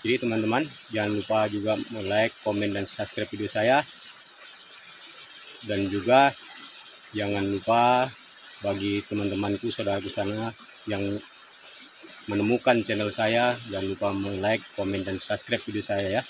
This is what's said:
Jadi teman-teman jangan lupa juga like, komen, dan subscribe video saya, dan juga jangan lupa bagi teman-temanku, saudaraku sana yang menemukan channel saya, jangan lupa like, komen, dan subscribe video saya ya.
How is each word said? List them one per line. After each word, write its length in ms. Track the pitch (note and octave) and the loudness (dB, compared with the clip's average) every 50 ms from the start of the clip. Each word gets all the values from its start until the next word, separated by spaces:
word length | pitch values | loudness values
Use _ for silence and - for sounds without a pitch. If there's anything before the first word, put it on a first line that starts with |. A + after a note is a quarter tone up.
| - | 2
Jadi 160 | A2 A#2+ A2+ | 2 2 2
teman-teman 400 | - A#2+ A2 A2 G#2+ G#2+ A2+ C3 D#3 D3 - - - - | 2 2 2 2 2 4 2 2 2 0 -6 -14 -12 -4
jangan 240 | A2 A2 G#2 G#2 G#2 | -2 0 0 2 0
lupa 320 | G#2 G2 - A2 A2 G#2+ G#2 | -2 0 2 4 4 4 2
juga 320 | G#2 G#2 G2+ G#2+ G#2+ G2+ - - A#2 A2 G2 | 0 0 2 2 0 0 0 -6 -6 -4 -2
like, 320 | F#2+ G2+ G#2+ A2 A2+ - - - | 2 4 4 4 2 0 -4 -2
komen, 320 | A2 G#2 G2+ G#2 G#2 G2 | -2 0 0 0 0 0
dan 80 | G2+ G2 | -2 -4
subscribe 400 | - - - G#2 - - - G#2+ - | -4 -4 -6 -6 -6 -4 -4 -4 -4
video 160 | - G2+ G#2+ G2 | -4 -4 -4 -2
saya, 320 | - G#2+ G#2+ A#2+ C3 C#3+ D3+ - - - - - - - - - - - - - - - - - - - - - - - - - - - - - - - - - - - - | 0 2 4 6 6 4 4 0 -12 -16 -16 -14 -14 -16 -16 -16 -16 -16 -16 -16 -16 -16 -16 -16 -16 -16 -16 -16 -16 -16 -16 -16 -14 -14 -14 -14 -14 -14 -14 -14 -14 -12 -6
dan 160 | G#2+ G#2 G2 G2 F#2+ | -2 0 0 0 0
juga 400 | G2 G2+ F2+ A#2 B2 C3+ C#3 C#3 - - - - - - - - - - - - - - - - - | 0 0 4 8 8 8 8 8 4 0 -12 -12 -12 -12 -12 -12 -12 -12 -14 -14 -16 -16 -16 -8 -4
jangan 240 | G#2+ G#2 G2+ G2+ G2+ G2 G2+ | -2 0 0 2 2 2 0
lupa 560 | G2+ F#2+ F2+ A2+ A2+ A#2 A#2+ B2 B2 B2 B2+ C3 - - - - - - - - - - | 0 0 2 4 6 8 8 8 6 6 4 2 -2 -12 -14 -16 -14 -14 -14 -14 -12 -4
bagi 400 | - G2+ G2 G2 G2 G2+ G2+ G2+ | -2 -2 0 0 0 0 0 0
teman-temanku, 720 | - - G#2 G#2 G2+ G2+ G2 G2 G#2 G2+ G2+ G2 - A#2 | 0 -2 -2 0 0 0 0 0 0 0 0 0 -2 -2
saudaraku 400 | G#2 - A2 G2+ G2 G2+ F#2 G2 | -2 0 0 0 0 0 -2 -4
sana 400 | - A2 G2+ G2 G#2 A2 A2+ A2+ A2 - - - - - - | -2 -2 -2 0 -2 -2 -2 -4 -6 -8 -16 -16 -16 -10 -4
yang 160 | G#2+ G#2 G2 G2+ G2 G2+ G#2 - - - - - - - - - - - - - - - - - - - - - - | -2 -2 0 0 0 0 -2 -6 -10 -16 -16 -16 -16 -16 -16 -16 -16 -16 -16 -16 -16 -16 -16 -16 -16 -14 -12 -6 -2
menemukan 560 | G2+ G2+ G2+ G#2+ B2 A#2+ - C3+ A#2+ A#2 G#2 | 0 2 4 4 4 4 6 6 6 6 4
channel 240 | - A2 G#2 G#2 G#2 | 0 0 0 0 0
saya, 480 | - - A2 G#2+ A2+ A#2 A#2+ B2 B2 A#2+ A#2+ A2+ | 0 2 2 4 6 6 4 4 2 0 -4 -6
jangan 240 | G2 F#2+ F#2+ F#2+ G2 | -4 -2 -2 -2 -2
lupa 160 | - G#2 G2+ G2 G2 G2 G2+ G2+ F#2 G2 | 0 0 0 0 0 -2 -2 -2 0 2
like, 160 | G#2 A2+ A2 - - - | 2 2 0 -2 -8 -4
komen, 240 | - G2 G2 G2 F#2+ F#2 F#2+ | -4 -2 0 0 -2 -2 -2
dan 80 | F#2+ | -4
subscribe 480 | F#2 - - G#2 G2+ - - A#2 A2 - | -4 -2 -2 -2 -4 0 -2 -2 -2 -2
video 160 | - G2+ G#2 | -4 -4 -4
saya 400 | G2 - G#2 G2 G2+ F#2+ G2 A#2+ | -2 0 0 0 2 2 0 0
ya. 20 | - | -2